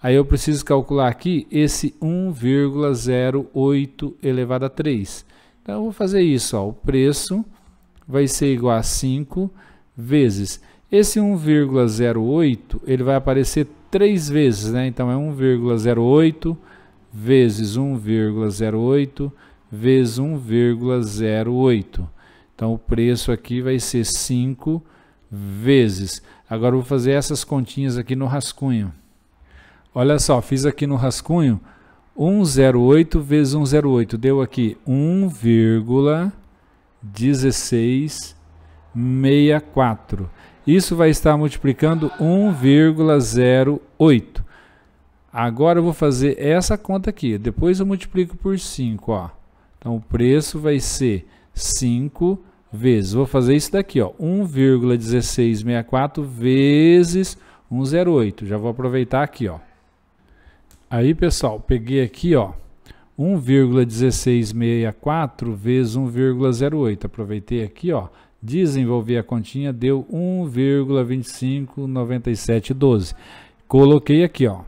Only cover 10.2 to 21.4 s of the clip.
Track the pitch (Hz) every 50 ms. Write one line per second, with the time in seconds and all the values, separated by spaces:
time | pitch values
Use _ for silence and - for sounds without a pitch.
10.2 | 139 117 98 98 101 92 - - - _ _ _ _ _ - 202 208 - - 214
11.2 | 208 202 202 180 156 151 151 151 147 135 131 131 123 117 107 110 120 120 113 113
12.2 | 110 117 139 160 170 147 123 107 - - - 110 - - 131 127 123 127 135 135
13.2 | 131 139 131 135 131 - - 156 147 143 - - - _ - 190 202 208 208 185
14.2 | 156 147 143 151 151 131 113 101 104 110 113 123 127 131 120 - 127 123 123 135
15.2 | 147 156 147 135 131 131 127 123 117 123 120 113 110 120 120 113 117 120 135 151
16.2 | 165 160 156 160 - 165 165 160 - - - - _ _ _ _ _ _ - 107
17.2 | 104 117 135 135 127 117 107 101 110 104 101 120 135 139 139 120 104 104 110 113
18.2 | 110 107 104 107 113 107 98 95 113 110 107 110 113 123 135 143 143 135 - -
19.2 | 139 143 139 _ - _ _ _ _ _ - 104 110 123 131 131 127 120 110 123
20.2 | 135 147 160 147 127 113 110 117 120 120 120 117 120 123 127 123 117 104 98 104
21.2 | 110 107 107 110